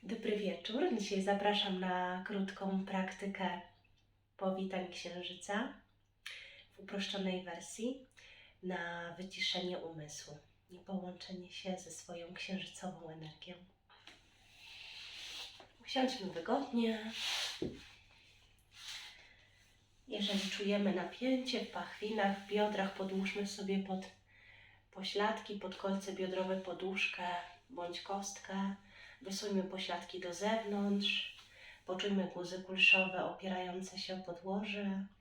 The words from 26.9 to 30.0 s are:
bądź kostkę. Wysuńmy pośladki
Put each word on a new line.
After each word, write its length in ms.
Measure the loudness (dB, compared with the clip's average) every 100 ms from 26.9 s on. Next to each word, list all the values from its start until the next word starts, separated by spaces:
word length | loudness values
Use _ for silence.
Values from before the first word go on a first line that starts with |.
| 2 0 0 -2 -2 -4 -14 _
bądź 300 | -6 -4 -4
kostkę. 720 | -4 -4 -4 -8 -4 0 0 0 -8 -20 -20 -14
Wysuńmy 400 | -6 -4 2 2
pośladki 580 | 2 -2 -2 -2